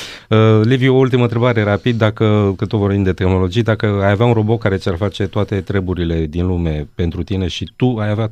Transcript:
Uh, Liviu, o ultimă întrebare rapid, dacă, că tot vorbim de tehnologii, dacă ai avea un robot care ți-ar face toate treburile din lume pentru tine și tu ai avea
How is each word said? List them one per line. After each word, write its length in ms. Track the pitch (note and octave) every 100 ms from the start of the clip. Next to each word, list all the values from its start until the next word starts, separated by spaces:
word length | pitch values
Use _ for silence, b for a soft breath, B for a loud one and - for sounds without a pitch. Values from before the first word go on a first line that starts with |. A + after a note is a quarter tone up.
| B B B
Uh, 320 | A2 A2 A2
Liviu, 320 | A2 C3 C3 C3
o 20 |
ultimă 240 | C3 B2+
întrebare 420 | A#2+ A#2 B2 A2
rapid, 340 | G#2 G2+ B2 A#2
dacă, 560 | G#2+ G#2+ A2 G#2+ G2+ F#2+
că 80 | G#2
tot 140 | G#2+
vorbim 240 | G2+ G2+
de 100 | F#2+
tehnologii, 500 | F2 F#2 F#2+ F#2 A#2
dacă 220 | A2+ G#2+ G#2+
ai 260 | G2+ G2
avea 140 | G2+ A#2+
un 80 |
robot 260 | A2+ G#2+ A#2
care 180 | G#2+ F#2+
ți-ar 180 | G#2+ F2
face 320 | G#2 - G2
toate 340 | G#2+ G2 G2
treburile 640 | F2 G2 F2+ F2 E2+ E2 D#2+
din 200 | E2+ F#2
lume 420 | F2+ E2 D2+ D2 -
pentru 280 | F2 F2
tine 240 | E2+ F#2+ F2+
și 240 | - D#2 -
tu 220 | B2+ A2+
ai 120 | G#2
avea 220 | G#2 A2+